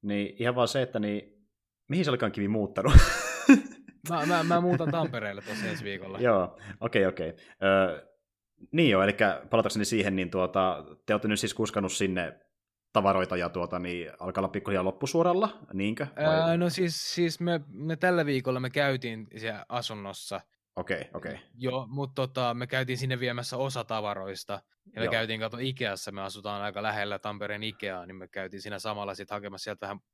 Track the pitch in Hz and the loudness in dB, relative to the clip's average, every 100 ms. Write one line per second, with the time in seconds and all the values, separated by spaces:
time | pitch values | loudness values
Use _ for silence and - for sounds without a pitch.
0 | 104 101 101 - 117 127 117 139 123 110 | -2 -2 -2 -2 -2 2 2 2 -2 -2
1 | 104 104 - _ _ _ _ _ _ 156 | -2 -4 -8 _ _ _ _ _ _ -2
2 | 156 123 110 95 101 110 101 - 107 139 | 0 0 0 0 0 0 -2 0 12 12
3 | - - - - - 254 - - - - | 12 2 -4 -4 8 8 8 -16 -20 -16
4 | 151 170 151 175 165 170 175 175 160 165 | -4 -2 2 2 4 4 4 2 0 0
5 | 147 123 107 101 - - 104 156 107 98 | -2 -4 -6 -8 -8 -6 -6 -6 -8 -8
6 | 95 98 123 104 90 - 107 - 113 107 | -8 0 4 4 2 -4 -18 -8 0 4
7 | 95 - 82 82 - - 98 98 92 76 | 4 2 -6 -8 -20 -2 4 4 4 -2
8 | - _ _ _ _ _ - 160 156 98 | -12 _ _ _ _ _ -4 2 6 6
9 | 98 104 107 76 62 117 104 107 101 113 | 4 4 2 2 0 2 2 0 0 0
10 | 98 95 90 95 92 98 92 78 76 78 | 0 0 -2 0 0 2 0 0 -10 -20
11 | - 104 107 104 110 - 110 107 95 - | -2 0 2 0 -2 -2 -2 0 -2 0
12 | 98 92 82 - _ _ _ _ _ - | 0 0 -4 -8 _ _ _ _ _ 2
13 | 98 95 92 90 85 90 85 90 90 87 | 4 4 2 0 -2 -4 -4 -4 -6 -6
14 | 80 - 87 95 95 104 - 98 92 - | -8 -10 -6 -2 -2 -2 -2 0 0 -2
15 | 135 165 175 180 214 - - 95 101 117 | -2 2 2 2 0 -4 -10 -4 -2 -2
16 | 143 - 151 160 165 170 175 175 180 160 | -6 0 2 4 2 2 0 0 -2 -2
17 | - - 170 160 175 170 143 95 151 160 | -6 0 -2 0 -2 -2 -4 -10 -6 0
18 | 185 175 147 135 131 127 127 147 143 131 | 2 2 2 0 0 -2 -2 0 2 0
19 | 123 113 107 110 110 104 - 123 117 110 | -4 -8 -12 -10 -8 -8 -6 -6 -6 -8
20 | 98 95 - 98 - _ _ - 87 87 | -10 -12 -10 -10 -10 _ _ -10 -4 -4
21 | 67 - 78 67 - 117 127 127 117 135 | -4 -10 -10 -12 -16 -8 -4 -4 -6 -8
22 | 135 135 131 131 123 120 123 131 127 127 | -6 -4 -4 -2 -2 -2 -4 -4 -4 -4
23 | 131 127 123 120 123 127 135 131 113 110 | -4 -2 -4 -4 -6 -4 -4 -4 -4 -4
24 | 104 101 95 95 - 98 _ _ - 110 | -4 -6 -8 -10 -10 -12 _ _ -18 -4
25 | 113 113 113 110 110 117 135 131 117 98 | -2 0 -2 -4 -6 -6 -6 -4 -4 -4
26 | - 98 98 101 101 101 104 101 107 107 | -8 -10 -10 -10 -10 -8 -6 -6 -4 -4
27 | 101 101 107 104 101 104 110 107 101 92 | -4 -6 -8 -8 -8 -6 -8 -8 -8 -8
28 | 87 95 90 98 95 98 98 101 110 104 | -10 -14 -14 -10 -10 -10 -12 -8 -8 -6
29 | 101 98 98 104 101 98 - 101 98 101 | -8 -8 -10 -10 -10 -12 -12 -10 -10 -12
30 | _ | _